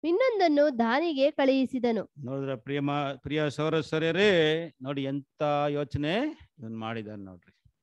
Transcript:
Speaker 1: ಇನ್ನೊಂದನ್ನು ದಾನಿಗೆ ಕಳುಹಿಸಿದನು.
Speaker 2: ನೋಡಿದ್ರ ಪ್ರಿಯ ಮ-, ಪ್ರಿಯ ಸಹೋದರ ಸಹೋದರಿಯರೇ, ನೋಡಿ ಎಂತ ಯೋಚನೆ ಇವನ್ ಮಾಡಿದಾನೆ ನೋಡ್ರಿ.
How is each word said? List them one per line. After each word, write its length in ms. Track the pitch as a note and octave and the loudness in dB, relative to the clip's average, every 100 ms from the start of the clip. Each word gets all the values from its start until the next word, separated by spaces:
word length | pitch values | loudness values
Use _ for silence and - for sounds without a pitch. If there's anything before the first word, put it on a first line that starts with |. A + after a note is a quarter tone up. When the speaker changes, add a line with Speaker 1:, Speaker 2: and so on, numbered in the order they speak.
Speaker 1:
ಇನ್ನೊಂದನ್ನು 760 | D#4 F4+ C5 G#4+ F4 C#4+ D4 A#3+ | 0 2 2 4 4 4 4 2
ದಾನಿಗೆ 520 | A3+ C4 E4+ C4+ C#4 | 2 2 0 2 0
ಕಳುಹಿಸಿದನು. 800 | - C4+ C4+ C4 C4 A#3+ A3+ - - B2 | 4 2 4 2 0 0 0 -4 -10 -8
Speaker 2:
ನೋಡಿದ್ರ 300 | C#3 C3+ B2+ | -4 -4 -6
ಪ್ರಿಯ 240 | C3+ C#3+ | -4 -2
ಮ-, 320 | C#3+ C#3+ C#3 C3+ | 0 0 -2 -6
ಪ್ರಿಯ 320 | C#3 D3+ D3+ | -6 -2 -2
ಸಹೋದರ 320 | C#3+ D#3 D#3+ | -2 0 0
ಸಹೋದರಿಯರೇ, 920 | - D#3+ E3 E3 G#3 F3 D#3 D#3+ E3 - | -2 -2 0 4 4 6 4 2 -4 -10
ನೋಡಿ 220 | C3 C#3+ | -8 -4
ಎಂತ 400 | C3+ C#3 C3+ _ D3+ D3 D3 | -4 -4 -8 _ -2 0 0
ಯೋಚನೆ 480 | D3 D3 C#3+ D3 G3 D4+ - - _ | -2 -4 -4 -2 -2 -4 -8 -18 _
ಇವನ್ 200 | A2+ A2+ | -12 -10
ಮಾಡಿದಾನೆ 440 | A2 A2+ G#2 G#2 | -8 -8 -10 -12
ನೋಡ್ರಿ. 480 | F#2+ F2+ _ _ _ _ | -14 -18 _ _ _ _